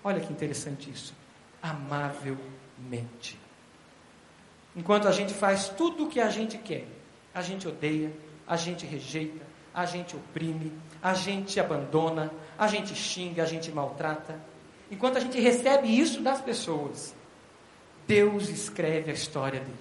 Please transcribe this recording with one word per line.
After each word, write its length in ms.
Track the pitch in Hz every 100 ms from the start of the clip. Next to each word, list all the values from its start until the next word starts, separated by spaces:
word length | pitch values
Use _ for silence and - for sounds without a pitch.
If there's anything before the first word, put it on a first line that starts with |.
Olha 180 | 202 185
que 100 | -
interessante 560 | 147 151 143 - 139 -
isso. 240 | 127 - - - - - -
"Amavelmente." 1800 | 165 151 139 143 143 139 139 135 131 - - - 127 120 117 - - 110 - - - - - - - - - - - - - 175
Enquanto 320 | 170 208 208
a 40 |
gente 220 | 185 202
faz 340 | - 202 196 -
tudo 380 | - 330 330 302
o 20 |
que 140 | 254
a 80 | 220
gente 300 | 208 220 -
quer, 260 | - 151 - - - - -
a 80 | 180
gente 260 | 175 190 180
odeia, 460 | 147 151 156 156 - - - -
a 80 | 170
gente 300 | 165 175 156
rejeita, 580 | 151 127 156 156 156 147 - -
a 100 | 175
gente 320 | 175 175 175 147
oprime, 560 | - - 160 160 160 151 - -
a 140 | 180 185
gente 440 | 190 196 196 -
abandona, 720 | 170 147 135 156 160 160 156 - - -
a 120 | 214
gente 260 | 208 190
xinga, 480 | 170 - - 180 170
a 60 | 160
gente 240 | 165 165
maltrata. 680 | 151 139 - 156 151 - 156 - - - - -
Enquanto 260 | 196 247 254
a 40 |
gente 180 | 247 254
recebe 480 | 233 240 262 277 240
isso 340 | 226 320 -
das 180 | 262 262
pessoas, 760 | - 226 - 156 143 - - - - - - - - - - - -
Deus 420 | 208 208 202 190
escreve 600 | - - - 160 160 151
a 40 | 143
história 440 | - 147 135 135
dele. 140 | 131 117